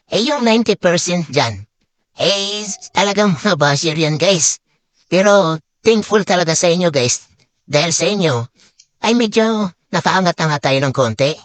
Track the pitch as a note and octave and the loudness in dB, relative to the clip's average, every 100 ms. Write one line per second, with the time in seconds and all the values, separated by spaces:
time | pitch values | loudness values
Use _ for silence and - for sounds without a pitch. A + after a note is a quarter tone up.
0 | - F3+ B3+ C#4+ A#3 A3+ A3 F#3+ F3+ E3+ | -6 -2 -2 0 2 2 0 0 0 0
1 | F3 F3 C#3 C3+ A#2 G2 G#2 _ _ _ | -2 -4 -2 -2 -2 -4 -14 _ _ _
2 | _ - D#3 G3+ G3+ G#3 G#3 - - - | _ -4 -2 -2 -4 -8 -10 -12 -8 -2
3 | G3+ G3+ G#3 D#3+ G#3 D#3+ C#3+ C#3+ E3 D#3 | 0 0 0 0 -2 0 0 0 -2 -2
4 | D3+ D3+ F3 F3+ - - _ _ _ _ | -2 0 0 0 0 -4 _ _ _ _
5 | - F3 G3+ G3+ E3 D#3+ _ _ A3 A3+ | -2 2 4 4 2 -2 _ _ 2 2
6 | - G#3+ F#3+ F3+ E3 D#3+ F3+ F3 F3 C#3+ | 2 0 2 0 0 0 2 2 0 0
7 | A#2+ - - _ _ _ - C#3+ E3+ - | -2 -4 -10 _ _ _ -4 -2 0 0
8 | E3+ G#3 E3 A#2+ A#2+ _ _ _ _ _ | -2 0 0 -2 -6 _ _ _ _ _
9 | G#3 A#3+ A3 A3 A3 A3 F#3+ - _ F3+ | 0 2 2 2 0 0 -4 -8 _ -4
10 | E3+ F3+ F3+ - D#3+ D3 C#3 C3+ C#3 C3 | 0 0 0 0 -2 -2 0 0 0 0
11 | A#2+ A2 C#3 D#3 | 0 0 -2 -4